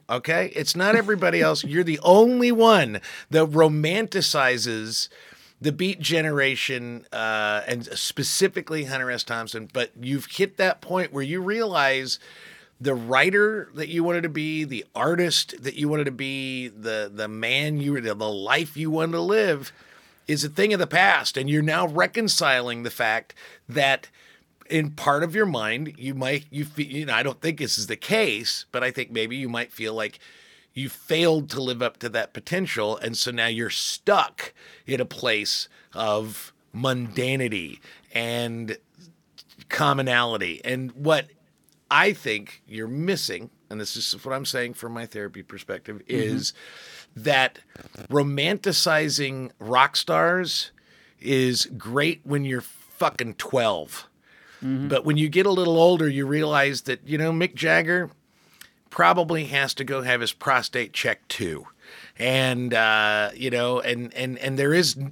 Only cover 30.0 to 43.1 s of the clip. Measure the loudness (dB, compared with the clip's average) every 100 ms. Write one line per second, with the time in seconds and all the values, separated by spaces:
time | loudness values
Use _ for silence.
30 | -6 -8 -20 -20 -20 _ _ -12 -10 -10
31 | -2 2 4 2 0 -6 -4 -2 -4 -4
32 | -4 -4 -4 -8 -6 -4 -2 -2 -2 -4
33 | -6 -4 -4 0 -2 -2 -4 -4 -4 -2
34 | 2 2 2 -4 -16 _ -20 -16 -6 -4
35 | -4 -2 0 0 0 -4 -6 _ _ -4
36 | 0 0 -2 -12 -16 _ _ -4 -2 -2
37 | -4 -4 -2 0 -2 -4 -8 -14 -20 -20
38 | _ -6 -4 -4 -4 -6 -8 -10 _ _
39 | -20 _ _ -20 -20 -20 -6 0 2 2
40 | 2 2 2 -2 -4 -4 -6 -6 -6 -4
41 | 2 2 0 _ _ _ _ _ 2 4
42 | 4 2 -4 -4 -6 -20 -16 -12 -8 -4
43 | -2